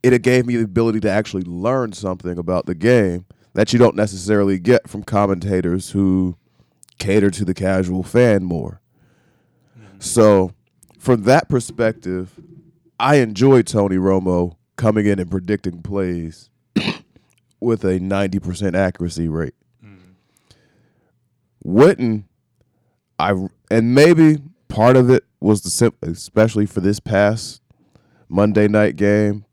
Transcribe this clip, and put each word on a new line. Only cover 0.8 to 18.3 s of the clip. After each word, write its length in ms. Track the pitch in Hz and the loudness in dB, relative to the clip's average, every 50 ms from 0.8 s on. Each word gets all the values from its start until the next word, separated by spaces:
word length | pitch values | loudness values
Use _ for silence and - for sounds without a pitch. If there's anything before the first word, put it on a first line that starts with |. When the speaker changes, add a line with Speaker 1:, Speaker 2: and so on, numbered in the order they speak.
| 113 117 107 110 | 0 0 0 -2
Speaker 1:
to 100 | 95 104 | -2 -2
actually 320 | 95 104 107 - - 98 90 | -2 -2 -4 -4 -6 -8 -8
learn 500 | 87 87 87 95 117 131 135 123 113 95 | -8 -10 -6 -4 -4 -2 -2 -4 -6 -10
something 460 | 90 101 95 92 82 - 90 87 85 | -10 -8 -8 -8 -6 -8 -10 -8 -8
about 260 | 87 82 92 90 - | -6 -4 -4 -4 -4
the 80 | - 90 | -4 -8
game 520 | 80 85 113 123 120 104 92 87 87 90 _ - _ _ _ _ | -2 2 2 4 4 4 2 -2 -6 -10 _ -20 _ _ _ _
that 180 | - 107 - - | -2 0 0 4
you 40 | 120 | 4
don't 180 | - 95 - | 4 4 4
necessarily 640 | - 104 104 95 92 90 98 107 104 101 98 98 95 | 0 -4 -4 -4 -10 -4 -2 0 0 2 0 -2 -2
get 320 | 87 98 123 - - - | 0 2 2 2 0 -4
from 140 | - 101 101 | -14 -14 -10
commentators 880 | - - 101 104 98 98 87 82 101 98 92 87 87 87 95 95 - | -4 -2 0 0 0 -2 -2 -4 -4 -2 -2 -2 -2 -4 -4 -6 -6
who 440 | - 101 98 95 92 95 92 90 87 _ _ _ _ _ _ _ _ _ _ _ _ _ | -2 0 0 2 2 0 -2 -2 -6 _ _ _ _ _ _ _ _ _ _ _ _ _
cater 320 | - 104 98 107 98 101 | -4 0 0 2 2 0
to 140 | 87 98 104 | 0 -2 -6
the 80 | 87 95 | -6 -4
casual 480 | - 98 95 95 95 92 87 92 92 | -4 -2 -2 -2 -2 -2 -2 -4 -6
fan 420 | 90 - - 117 123 120 107 98 92 | -8 -2 0 2 2 4 2 0 0
more. 380 | 90 85 80 - - - - _ _ _ _ _ _ _ _ _ _ _ _ _ _ _ _ _ _ _ - | -4 -6 -6 -8 -10 -14 -18 _ _ _ _ _ _ _ _ _ _ _ _ _ _ _ _ _ _ _ -20
Speaker 2:
Mm. 240 | 107 - _ - | -20 -20 _ -16
Speaker 1:
So 520 | - - - 117 110 107 104 98 92 92 - _ _ _ _ _ _ _ _ _ | -12 -4 2 4 6 6 6 4 2 -2 -6 _ _ _ _ _ _ _ _ _
from 260 | - - 127 113 98 | -2 0 0 0 2
that 260 | 104 131 160 - _ | 2 2 2 2 _
perspective, 840 | - 127 117 - - - 117 110 110 110 - 92 92 90 90 92 _ - - _ - - _ _ _ _ _ _ _ _ | -4 -4 -4 -6 -6 -4 -2 -4 -4 -4 -10 -8 -8 -8 -8 -12 _ -20 -20 _ -20 -20 _ _ _ _ _ _ _ _
I 160 | 117 131 147 | 0 2 4
enjoyed 520 | 143 127 110 104 92 120 135 135 123 110 - | 2 2 0 0 0 4 6 6 4 4 2
Tony 300 | - 110 101 101 95 92 | 0 -2 0 0 0 0
Romo 580 | 92 95 95 95 92 92 90 87 87 87 85 _ _ _ _ - | 0 0 0 0 0 -2 -2 -2 -2 -4 -6 _ _ _ _ -2
coming 280 | - 110 107 107 104 | -2 0 0 2 0
in 140 | 104 101 95 | 0 -2 -2
and 100 | 90 85 | -4 -6
predicting 520 | 92 95 90 90 107 101 - 95 85 85 82 | -6 -8 -4 -4 -6 -6 -6 -10 -12 -12 -14
plays 680 | 95 104 101 95 92 87 85 82 80 80 - - _ _ _ _ _ _ - | -10 -8 -6 -6 -6 -6 -8 -8 -10 -14 -16 -20 _ _ _ _ _ _ -6
<coughs> 20 | - - - - _ _ _ _ _ _ _ _ _ _ _ _ | -6 -6 -10 -10 _ _ _ _ _ _ _ _ _ _ _ _
with 240 | 104 120 113 101 - | -4 -4 -4 -2 -2
a 160 | 95 92 92 | -4 -4 -2
ninety 400 | 90 95 98 98 101 95 | -4 -4 -4 -2 -2 -2